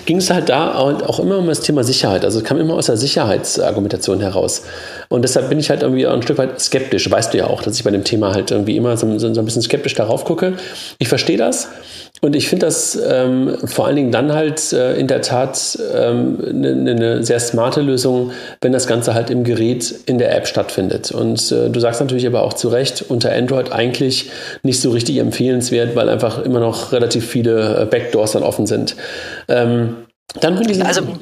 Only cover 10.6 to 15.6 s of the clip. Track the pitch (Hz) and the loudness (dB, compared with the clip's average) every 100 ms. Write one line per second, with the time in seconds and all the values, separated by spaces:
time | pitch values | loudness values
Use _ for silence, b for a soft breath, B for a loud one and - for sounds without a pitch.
10.6 | B B B - 117 127 - 190 247 - | B B B -6 0 2 2 2 0 -2
11.6 | - B B B B - 151 147 - 180 | -6 B B B B -2 0 0 0 2
12.6 | 165 - - - 120 131 127 131 131 - | 2 0 -2 -2 0 2 2 2 0 -2
13.6 | 117 - 113 143 127 131 147 151 156 151 | -4 -2 0 2 2 2 2 2 0 -2
14.6 | - - 127 147 131 127 - 123 131 131 | -2 0 2 2 2 0 0 0 0 -2